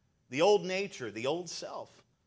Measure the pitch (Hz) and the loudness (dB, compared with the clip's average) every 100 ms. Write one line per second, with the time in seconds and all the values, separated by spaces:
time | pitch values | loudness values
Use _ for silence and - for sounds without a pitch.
0 | _ _ - 127 185 208 175 185 202 - | _ _ -6 4 6 6 2 -4 -4 -6
1 | 120 101 123 165 175 - - - 117 - | -8 -4 -2 -2 -4 -10 -10 -10 -14 -18
2 | _ _ | _ _